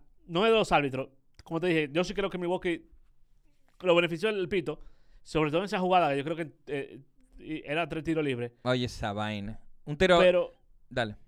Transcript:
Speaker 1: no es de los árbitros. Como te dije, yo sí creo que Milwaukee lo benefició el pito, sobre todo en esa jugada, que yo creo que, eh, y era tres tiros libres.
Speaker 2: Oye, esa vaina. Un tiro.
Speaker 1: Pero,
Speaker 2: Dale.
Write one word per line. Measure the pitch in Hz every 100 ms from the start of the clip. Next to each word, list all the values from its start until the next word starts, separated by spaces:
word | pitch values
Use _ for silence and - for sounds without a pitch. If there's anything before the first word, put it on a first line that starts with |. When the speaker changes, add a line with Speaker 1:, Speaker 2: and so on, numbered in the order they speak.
| - _ -
Speaker 1:
no | 170 226
es |
de | 220
los | 180
árbitros. | 160 139 127 131 _ _ _
Como | - 165
te | 180
dije, | 160 147
yo | 156
sí | 180
creo | 196 196
que | 180
Milwaukee | 175 180 180 170 - - _ _ _ _ _ _ _ _
lo | 180 170
benefició | 170 165 214
el | 202 180
pito, | 196 151 147 - - - -
sobre | - 156 151
todo | 160
en | 202
esa | 202
jugada, | 180 185 156
que | 139
yo |
creo | 143 165
que, | 151 - -
eh, | 143 - 123 - _ _ -
y | 110 156 -
era | 156 156
tres | 156
tiros | 165 160
libres. | 147 120 120 _
Speaker 2:
Oye, | 127 127 123
esa | - 107
vaina. | 101 107 104 101 113 - - -
Un | 147
tiro. | 185 175
Speaker 1:
Pero, | 180 175 165 _ _ - -
Speaker 2:
Dale. | 127 107 104